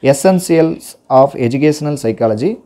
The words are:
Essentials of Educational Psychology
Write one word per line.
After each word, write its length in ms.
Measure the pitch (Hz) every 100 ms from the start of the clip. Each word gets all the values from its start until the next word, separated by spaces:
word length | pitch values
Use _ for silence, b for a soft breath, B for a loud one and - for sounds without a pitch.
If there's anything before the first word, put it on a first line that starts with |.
Essentials 760 | 135 139 190 190 180 165 160 - - - _
of 220 | 131 135
Educational 640 | - 120 135 151 151 151 143
Psychology 560 | 113 107 113 107 147 233